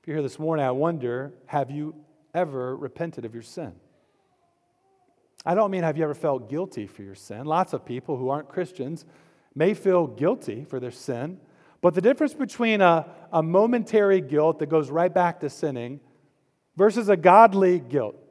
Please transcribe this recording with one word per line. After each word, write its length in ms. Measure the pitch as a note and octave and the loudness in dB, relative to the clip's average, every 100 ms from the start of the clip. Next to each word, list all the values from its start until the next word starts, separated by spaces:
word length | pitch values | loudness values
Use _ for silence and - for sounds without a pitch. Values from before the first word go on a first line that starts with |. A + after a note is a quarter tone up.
If 40 | - | -6
you're 80 | D#3 | -6
here 60 | |
this 160 | C#3 - | -6 -6
morning, 280 | D#3 D#3+ C3+ | -4 0 0
I 40 | |
wonder, 640 | B2+ D#3+ E3+ B2 B2 C#3 - _ | 0 -2 -2 -6 -6 -8 -14 _
have 240 | C#3+ C3+ | -4 -4
you 240 | C#3+ D3+ D#3 _ _ _ | -6 -10 -12 _ _ _
ever 420 | E3+ F3 C3+ B2+ C3 | -6 -4 -6 -8 -8
repented 480 | C3 - E3+ D#3 | -12 -8 -10 -8
of 80 | A#2 | -12
your 100 | A2+ | -14
sin? 300 | G#2+ - C3+ F2 _ _ _ _ _ _ _ _ _ _ _ _ _ _ _ _ - | -16 -14 -14 -16 _ _ _ _ _ _ _ _ _ _ _ _ _ _ _ _ -4
I 80 | |
don't 160 | F3+ G#3 | 0 0
mean 120 | F#3+ | -2
have 140 | E3 D3 | -4 -2
you 80 | |
ever 80 | D#3 | -4
felt 380 | C#3+ D#3+ C3+ A2 | -2 -4 -4 -6
guilty 360 | C#3+ F#3+ B2+ G#2 | -8 -8 -10 -12
for 160 | - | -14
your 120 | G2 | -20
sin. 320 | F#2+ - G#2 D3 | -18 -16 -12 -4
Lots 260 | D#3+ F#3 | -2 -2
of 140 | - - | -6 -8
people 320 | B2 - C3+ | -12 -8 -6
who 100 | B2+ | -4
aren't 220 | C#3+ D3+ | -6 -6
Christians 560 | - F3+ - C3+ D#3+ - _ _ _ _ | -8 -8 -8 -10 -10 -16 _ _ _ _
may 180 | - E3 | -2 0
feel 340 | G#3 F#3+ F3+ D3+ | 0 2 2 0
guilty 580 | A2+ D#3 B3+ - A2 | -2 -2 -2 -6 -10
for 140 | D3 C3 | -10 -10
their 120 | B2 | -10
sin, 500 | - - A#2+ C#3+ F#3 _ _ _ _ | -12 -8 -6 -6 -10 _ _ _ _
but 140 | F3 | 0
the 80 | F3 | 4
difference 320 | F#3+ C#4 D4+ | 2 2 -2
between 480 | - B3+ - A#3 G#3+ | -4 -8 -2 0 4
a, 240 | F#3 E3 D#3 - - | 4 4 -2 -16 -4
a 100 | E3 | -2
momentary 760 | D#3+ F3+ A3+ B3 - A3 G3+ F#3+ | 2 2 2 0 0 2 4 2
guilt 380 | C#3+ D3 D#3 D#3 | 2 2 2 0
that 100 | D3 | 0
goes 220 | D#3+ C#3 | 0 0
right 240 | D3+ F3+ | 0 0
back 260 | F#3 F3 F3 | 2 0 -2
to 80 | D3 | -10
sinning 520 | - D#3 B2+ A#2+ C#3 _ _ _ _ _ _ _ - | -6 -6 -6 -10 -12 _ _ _ _ _ _ _ 2
versus 320 | G3+ G#3+ G#3 | 2 2 2
a 80 | F#3+ | 4
godly 640 | F3 G3 A3+ G3 F#3+ F3+ | 8 10 10 6 2 2
guilt 360 | B2+ C#3 G#2+ - _ | -2 -4 -4 -8 _